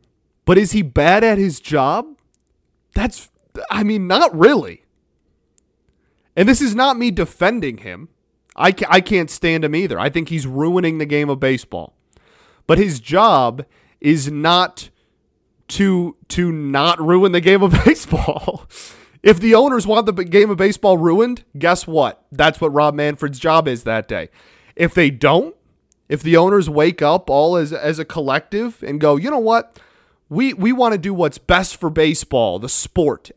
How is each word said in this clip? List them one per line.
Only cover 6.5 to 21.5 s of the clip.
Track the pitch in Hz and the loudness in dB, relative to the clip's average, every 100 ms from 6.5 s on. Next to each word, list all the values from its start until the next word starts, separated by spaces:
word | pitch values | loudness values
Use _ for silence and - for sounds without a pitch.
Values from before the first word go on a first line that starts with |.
| 262 | 2
is | 269 | 0
not | 214 269 247 | 0 -2 0
me | 240 | -4
defending | 190 165 - 180 233 151 113 | -4 -6 -2 -2 -2 -6 -10
him. | 107 90 160 _ _ _ _ - | -14 -16 -18 _ _ _ _ -2
I | 170 | 0
ca-, | 196 196 | 0 2
I | 180 | 0
can't | 185 196 160 | 2 -2 -2
stand | - 170 160 | -4 -2 -2
him | 151 156 | -2 -2
either. | 190 98 | -4 -4
I | 127 | -4
think | 165 160 | -4 -6
he's | 165 135 | -6 -6
ruining | 131 160 180 170 160 | -4 0 0 0 -2
the | 147 | -2
game | 147 147 | -2 -2
of | 135 | -2
baseball. | 135 127 - 87 78 _ _ _ _ _ _ _ - | -2 -2 -6 -14 -14 _ _ _ _ _ _ _ 0
But | 170 | 2
his | 202 139 | 2 -4
job | 110 165 220 156 123 127 139 _ _ _ | -2 2 4 4 0 -4 -14 _ _ _
is | 147 156 139 | 0 0 -2
not | 147 160 175 180 - - _ _ _ _ _ _ _ - | -4 0 0 0 -6 -20 _ _ _ _ _ _ _ -10
to, | - 196 185 175 - - | -2 0 0 -4 -10 -10
to | - 175 | -6 -4
not | 160 143 139 160 170 | -4 -4 0 0 0
ruin | 160 180 196 | 2 4 4
the | 175 | 2
game | 170 196 | 2 4
of | 190 | 4
<laughs> | 175 - | 4 4
baseball. | 311 - 160 - 151 - 185 - - - - _ _ | 2 0 -4 -2 -6 -6 -8 -10 -20 -20 -20 _ _
If | 202 175 | 2 4
the | 226 220 | 6 6
owners | 277 247 202 | 4 2 0
want | 214 220 | 0 0
the | |
b-, | 185 | -2
game | 180 196 214 | 0 2 2
of | 185 | 2
baseball | 190 202 208 180 | 0 0 2 2
ruined, | 165 180 240 247 - | 2 2 0 -4 -14